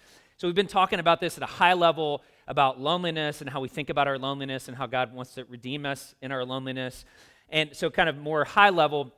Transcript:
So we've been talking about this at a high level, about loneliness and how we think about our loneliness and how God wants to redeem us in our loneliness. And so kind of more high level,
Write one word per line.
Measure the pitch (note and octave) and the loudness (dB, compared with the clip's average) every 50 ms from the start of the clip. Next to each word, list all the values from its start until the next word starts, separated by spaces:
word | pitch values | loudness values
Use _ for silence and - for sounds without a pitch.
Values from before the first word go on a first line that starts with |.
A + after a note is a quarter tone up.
| _ _ - - _ _ _ - | _ _ -20 -20 _ _ _ -6
So | - F3 | -4 -2
we've | F3 | 0
been | F#3+ G#3 | 0 0
talking | - - G3 F#3 F#3 A3 F3+ | 2 4 2 2 2 2 0
about | D#3+ E3+ E3+ E3 | 4 4 2 4
this | F3+ E3 - D3+ | 2 -4 -4 -6
at | C3+ | -10
a | |
high | - - - F#3+ F3 F#3 | -8 0 4 6 6 6
level, | F3+ E3+ E3 D#3 D#3+ D#3 D3 D3 C3+ _ _ _ _ _ - | 6 4 4 4 2 0 -2 -2 -4 _ _ _ _ _ -4
about | C3 D3 C#3 C3+ C3 B2+ | 0 2 2 2 2 0
loneliness | C3+ D3 E3+ F3+ F3+ E3+ D#3+ D#3 D3+ D3 C#3+ - | -2 -2 0 0 -2 -4 -4 -2 -4 -4 -6 -6
and | D3 C#3 | -10 -8
how | C3+ C#3+ | -8 -6
we | C3+ B2+ | -8 -8
think | - D#3 C#3+ - | -8 -8 -6 -4
about | D#3 D3 C#3 C#3 | 0 0 2 0
our | C#3 C3+ | 0 -2
loneliness | B2+ C3+ C#3 C#3 C3+ C3+ C3 C3 - - | -2 -4 -4 -4 -6 -6 -8 -8 -8 -10
and | B2 | -10
how | C3 C3+ A#2 | -10 -8 -4
God | B2+ B2+ B2+ B2 B2+ | -2 -2 -2 -2 -4
wants | B2+ B2+ - - | -12 -14 -12 -12
to | C3 B2 | -16 -16
redeem | - B2 A#2+ A2+ B2+ C#3 D3 C#3+ | -14 -16 -14 -10 -8 -8 -6 -4
us | C#3+ C#3 C#3 - - - - | -6 -6 -6 -10 -20 -20 -14
in | C3+ C3 | -10 -8
our | C#3 C3 B2+ | -6 -6 -4
loneliness. | B2+ C3 C3+ C3 C3 C3 C3 B2+ B2+ - - - _ _ - - _ _ _ _ - | -4 -6 -6 -6 -6 -6 -6 -8 -8 -10 -14 -20 _ _ -20 -20 _ _ _ _ -2
And | D#3 D#3 D#3 D3+ - | 0 0 0 0 -4
so | - F3+ D#3+ | -4 -4 -2
kind | - - F3+ D#3+ | 2 2 2 2
of | C#3+ C#3+ | 0 -4
more | D3 D3 D#3 D3+ C#3+ | -4 -2 0 0 0
high | - - G#3 G3+ G3+ | 2 6 6 8 8
level, | F#3 E3+ D3+ D3 D3 D3 C#3 B2+ - | 8 6 2 2 2 -2 -4 -6 -10